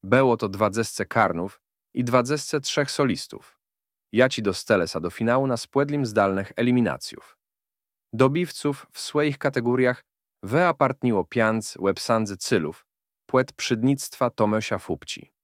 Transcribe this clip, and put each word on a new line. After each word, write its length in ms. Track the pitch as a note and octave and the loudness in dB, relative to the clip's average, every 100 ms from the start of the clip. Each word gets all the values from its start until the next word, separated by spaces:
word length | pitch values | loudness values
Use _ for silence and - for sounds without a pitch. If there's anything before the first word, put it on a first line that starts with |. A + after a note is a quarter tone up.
Było 340 | G2 B2 C3+ A#2 | 4 4 4 2
to 120 | G#2 | -2
dwadzestce 580 | G2 G#2+ G2+ A2+ - G2+ | 0 0 0 -4 -6 -2
karnów 540 | A#2 G2 E2 F#2+ - _ _ _ | 2 2 2 -6 -10 _ _ _
i 100 | - | -6
dwadzestce 560 | B2 B2+ A#2+ D3 - D3+ | 2 2 2 -4 -2 -4
trzech 300 | C#3 - C#3 | -2 -2 -2
solistów. 720 | - C#3 - - - - _ _ _ _ _ _ | 0 0 -2 -8 -16 -20 _ _ _ _ _ _
Jaci 300 | A2 B2+ - | 2 2 2
do 120 | G#2 | -2
Stelesa 460 | F2+ - G#2 E2 - | -4 0 2 2 -4
do 100 | E2+ | -6
finału 360 | - A2+ B2+ C3+ | -2 0 2 0
na 100 | A#2+ | -4
spłedlim 500 | - C3+ C#3+ D3 B2 | -2 -2 0 -2 0
zdalnych 460 | G#2+ G2 F#2+ G2 - | 2 2 0 -4 -2
eliminacjów. 840 | A#2+ B2 G#2+ C2 - - - _ _ _ _ _ _ _ _ | 2 4 2 -2 -10 -16 -20 _ _ _ _ _ _ _ _
Dobiwców 760 | A2+ C3+ D3+ F3 - D3 C#3 - | 2 2 2 -4 -4 -4 -4 -12
w 80 | - | -14
swoich 380 | - D3 D3+ C#3 | -4 0 0 0
kategoriach 680 | C#3+ C3+ A#2 B2+ B2+ B2+ _ _ _ _ | -2 0 0 2 2 0 _ _ _ _
wyapartniło 840 | G2 C#3 F3 D#3 C3+ C3+ B2 G#2 | -2 2 2 2 0 0 0 0
pianc 520 | F2 B2 A2 A2 - - | 0 0 2 0 -6 -2
łepsandzy 580 | G2 F#2 - A2+ G#2 F#2+ | -2 -2 0 0 0 -6
cylów, 500 | - G#2 D2+ - _ _ _ _ - | 0 0 0 -8 _ _ _ _ 0
płet 260 | B2+ C3 | 0 0
przydnictwa 760 | - - A2+ B2+ C#3 - - B2 | -6 -4 0 2 0 -4 -4 -4
Tomesia 480 | - G#2+ A2 G#2 G2 | 0 0 0 -2 -6
Fupci. 540 | - D#2 - - - _ | -6 -8 -8 -14 -14 _